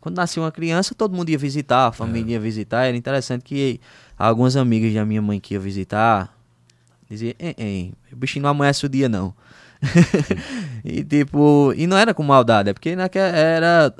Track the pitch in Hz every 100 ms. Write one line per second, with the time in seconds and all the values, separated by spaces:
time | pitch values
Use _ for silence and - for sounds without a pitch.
0 | 160 180 175 - 160 156 165 170 202 -
1 | 220 180 170 151 143 147 143 127 123 113
2 | 117 117 113 117 110 110 104 117 127 120
3 | 123 135 127 123 - 139 139 117 _ -
4 | - - 107 113 127 135 123 113 113 107
5 | 107 107 104 101 - 101 98 98 92 104
6 | 117 104 92 _ _ _ _ _ _ _
7 | - 107 117 - 170 - 107 98 90 -
8 | _ 127 127 143 143 143 143 139 143 131
9 | 131 104 95 - _ - - - 135 170
10 | - 175 - - - 254 160 117 - -
11 | 147 147 139 147 147 143 139 - 170 190
12 | 226 190 147 135 117 110 101 98 160 185
13 | 185 190 190 170 160 165 165 170 143